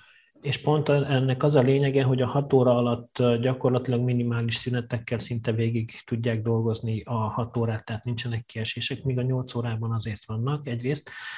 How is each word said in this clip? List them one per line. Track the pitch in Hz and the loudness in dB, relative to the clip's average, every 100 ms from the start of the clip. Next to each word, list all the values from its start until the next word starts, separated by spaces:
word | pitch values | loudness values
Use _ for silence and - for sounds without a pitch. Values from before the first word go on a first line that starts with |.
| - _ _ _ | -8 _ _ _
És | 143 127 | -6 -4
pont | - 151 143 | 2 2 4
ennek | 143 139 135 131 131 | 2 4 2 2 2
az | 151 147 | 4 6
a | |
lényege, | 127 139 139 135 | 6 4 4 4
hogy | 131 127 | 4 2
a | 123 | 2
hat | 143 143 | 0 4
óra | 135 123 120 | 4 6 4
alatt, | 120 117 - - | 4 0 -4 0
ö, | 123 117 | 2 4
gyakorlatilag | 123 127 135 123 127 123 | 2 0 2 2 0 0
minimális | 123 123 120 117 117 113 | 2 0 0 0 -2 -2
szünetekkel | - 123 117 120 117 117 | -2 -4 -2 -6 -4 -6
szinte | - 117 113 | -4 -6 -2
végig | 113 113 117 113 - - | 0 0 0 -4 -10 -6
tudják | 117 117 110 | -2 -2 -2
dolgozni | 110 113 113 110 117 110 104 | 0 0 0 -2 -2 -6 -4
a | |
hat | 117 110 117 117 - | -4 -2 -4 -4 -2
órát, | 113 110 - | -2 -4 -6
tehát | 110 | -8
nincsenek | - 117 123 113 - | -6 -6 -4 -6 -8
kiesések, | 113 110 - 113 135 | -8 -8 -6 -6 -4
míg | 135 127 | -4 -2
a | |
nyolc | 127 127 127 120 | -2 -2 -4 -6
órában | 117 113 113 | -4 -4 -4
azért | 113 110 104 - | -4 -4 -10 -8
vannak | 110 120 147 143 | -6 -2 -4 -4
egyrészt, | 120 123 151 - - - | -6 -4 -4 -6 -16 -14